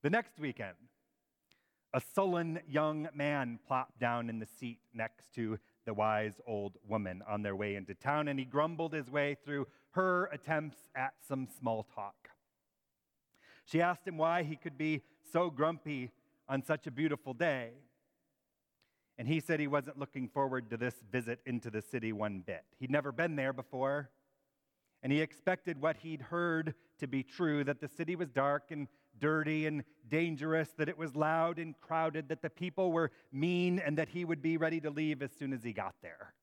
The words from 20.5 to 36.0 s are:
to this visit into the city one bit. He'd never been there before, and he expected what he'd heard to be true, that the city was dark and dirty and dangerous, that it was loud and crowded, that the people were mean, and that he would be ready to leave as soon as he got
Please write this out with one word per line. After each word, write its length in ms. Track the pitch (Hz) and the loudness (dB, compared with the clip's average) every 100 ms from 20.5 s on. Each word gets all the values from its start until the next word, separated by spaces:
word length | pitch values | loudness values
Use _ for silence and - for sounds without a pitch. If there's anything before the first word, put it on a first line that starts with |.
| 127 117 | 0 -4
to 60 | 117 | -2
this 260 | 123 120 | -2 -4
visit 400 | 107 127 113 120 | -4 -4 -2 -6
into 260 | - 120 117 | -4 -4 -2
the 120 | 107 | -6
city 300 | 104 127 110 | -4 -4 -2
one 280 | 107 107 98 | -2 -2 -4
bit. 220 | 90 87 - _ | -6 -8 -10 _
He'd 140 | 127 | 0
never 200 | 147 143 | 0 0
been 240 | 120 170 | -2 -2
there 180 | 147 135 | 0 -2
before, 600 | 127 113 131 135 143 139 _ _ _ _ _ _ _ _ _ | -2 -8 -2 0 0 -4 _ _ _ _ _ _ _ _ _
and 80 | 127 | 2
he 100 | 147 | 2
expected 600 | 156 - - 185 - 151 | 2 0 0 0 -2 0
what 160 | 151 156 | 0 0
he'd 220 | 160 160 | -4 -8
heard 560 | 127 170 175 160 160 - _ _ | -4 -2 0 0 0 -6 _ _
to 100 | 139 | -4
be 160 | 135 | -2
true, 400 | 131 - 175 147 | -4 0 2 4
that 160 | 139 139 | 2 0
the 80 | 147 | -4
city 260 | - 165 | -6 -4
was 160 | 180 170 | -2 -2
dark 400 | 127 139 147 - | 2 2 2 -2
and 180 | 156 139 _ _ 113 | -8 -8 _ _ -2
dirty 480 | 147 156 156 156 156 | 2 2 2 2 0
and 180 | 151 131 _ 117 | -2 -6 _ -2
dangerous, 680 | 151 170 151 151 160 151 | 0 2 0 0 2 0
that 140 | - 151 | 0 -2
it 80 | 160 | 0
was 200 | 160 139 | -4 2
loud 420 | 151 160 165 170 | 4 4 2 0
and 200 | 165 147 | -6 -10
crowded, 480 | - 165 160 156 143 | -2 0 2 0 -4
that 120 | 156 | -4
the 100 | 160 | -4
people 420 | - 180 170 185 | -4 -6 2 2
were 180 | 165 160 - _ | 4 2 -2 _
mean, 480 | 135 165 180 180 180 | 0 2 4 4 4
and 180 | 156 151 | 2 0
that 120 | 156 | 0
he 140 | 175 | -2
would 160 | 175 160 | -2 0
be 160 | 160 165 | 2 2
ready 240 | 160 165 | 2 2
to 100 | 151 | -2
leave 300 | 147 156 143 | 0 0 0
as 120 | 139 | -2
soon 200 | - 139 | -4 -4
as 120 | 131 | -2
he 80 | 117 | -4
got 280 | 107 95 - | -4 -4 -6